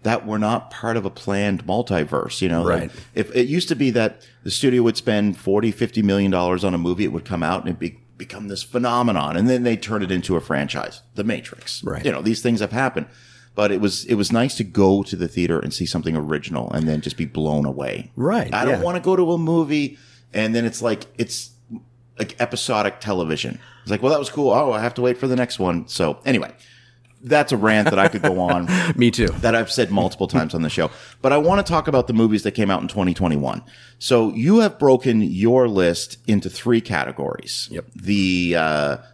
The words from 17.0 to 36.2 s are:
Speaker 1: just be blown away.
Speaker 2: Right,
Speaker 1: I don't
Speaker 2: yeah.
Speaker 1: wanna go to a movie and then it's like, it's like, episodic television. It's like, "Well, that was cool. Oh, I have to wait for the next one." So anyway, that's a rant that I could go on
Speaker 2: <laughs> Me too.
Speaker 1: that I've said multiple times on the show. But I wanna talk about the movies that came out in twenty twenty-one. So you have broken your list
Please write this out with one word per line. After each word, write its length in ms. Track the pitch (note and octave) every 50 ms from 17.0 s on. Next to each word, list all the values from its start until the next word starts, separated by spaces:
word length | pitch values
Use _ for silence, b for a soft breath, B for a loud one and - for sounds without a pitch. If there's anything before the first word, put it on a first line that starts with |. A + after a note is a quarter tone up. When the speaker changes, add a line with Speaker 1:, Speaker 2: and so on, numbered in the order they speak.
Speaker 1:
just 160 | D2 D2 D2
be 80 | - E2
blown 400 | C#2 - - D#2 D2+ D2+ D2 C#2+
away. 460 | C#2 C2 C#2 C#2 B1+ - - - - _
Speaker 2:
Right, 360 | - B2 D#3 G#3+ A#3 - - -
Speaker 1:
I 120 | G#2 B2
don't 140 | C3 C3+ -
Speaker 2:
yeah. 20 | -
Speaker 1:
wanna 160 | F3 F3 F3+
go 160 | - F3+ F#3+
to 160 | F3+ F3+ E3
a 60 | E3+
movie 600 | E3 E3 D#3+ E3+ E3+ D#3+ C#3 D3+ D3+ C#3+ C#3 C#3+ B B B B B B B -
and 200 | G#2 A2 A2 A2+
then 120 | A#2 A#2
it's 160 | A2+ A2+ -
like, 260 | A#2 A#2 A2 G2+ - - -
it's 340 | - A2+ - - - - - _ _ _ _ A2 - - _ _ _ _ _ _
like, 220 | - A2 - - -
episodic 600 | A#2+ A#2 - - - - A#2+ G#2+ G#2 G2+ - -
television. 600 | - G#2+ G2+ F#2 F2 D#2+ D#2 D2 - - - - B B B B
It's 100 | B -
like, 100 | G2+ G#2+
"Well, 100 | - C3
that 80 | D#3 D3
was 100 | C#3+ -
cool. 220 | - D3 C#3+ C3
Oh, 200 | G#2 B2 D3+ C3+
I 100 | A#2 G#2+
have 120 | A2 A#2+ A#2
to 60 | -
wait 160 | B2 B2+ B2
for 100 | B2 -
the 80 | C3 B2+
next 240 | B2+ B2 A#2+ - -
one." 280 | F#2+ F2+ F2 E2+ -
So 320 | - - - F2+ D#2 D2 - -
anyway, 280 | C3+ C3 G#2 - - - b b b b b b b b b b b _ _
that's 300 | - A#2+ D3 D3 D3 -
a 60 | C#3+
rant 320 | G#2+ G2+ A2 G#2+ G#2+ G#2 -
that 100 | - F#2+
I 80 | G2
could 140 | - - G#2
go 180 | - D3+ F#2 F#2
on 280 | F2+ F2 - F2+ F2 - F3+ F#3 F3+
Speaker 2:
<laughs> 120 | E3+ -
Me 160 | A#2+ B2 A#2
too. 160 | A2 - A2+
Speaker 1:
that 280 | F2+ D#2 D#2 E2+ A#2 A2+
I've 160 | A2+ A2+ -
said 200 | - - A#2 F2+
multiple 360 | G2+ G2 F2+ F#2 - - G2
times 260 | F2+ - E2+ D#2+ D#2 -
on 80 | E2+
the 80 | D#2+ D#2
show. 220 | - - E2 D#2 B B B B B B
But 120 | - C3 C#3
I 40 |
wanna 260 | D3 D3+ E3 F#3+ G3+ G3
talk 240 | G3 E3+ - -
about 200 | - C#3+ C3 A#2+
the 60 | - A#2+
movies 300 | A2 A2+ A2 G#2+ G#2 -
that 80 | G#2
came 180 | - - G#2+ G2
out 100 | F#2+ F2
in 60 | -
twenty 260 | - - G#2 F#2+ F2+ E2+
twenty-one. 500 | - F#2 F2 D#2 C#2+ C#2 B1+ G1+ G1+ - B B B B B B B
So 320 | - - C3 A#2+ A2+ G#2+ -
you 260 | A2 A2+ D#3+ G#3 A#3
have 180 | A3+ G3+ G3+ -
broken 420 | D3+ C#3 C3 B2+ - C3+ A#2 A2
your 460 | G#2+ - F2 F2+ G2+ A2+ B2 C3 B2+
list 500 | A#2+ G#2 F#2+ F2+ E2+ E2+ - - - - -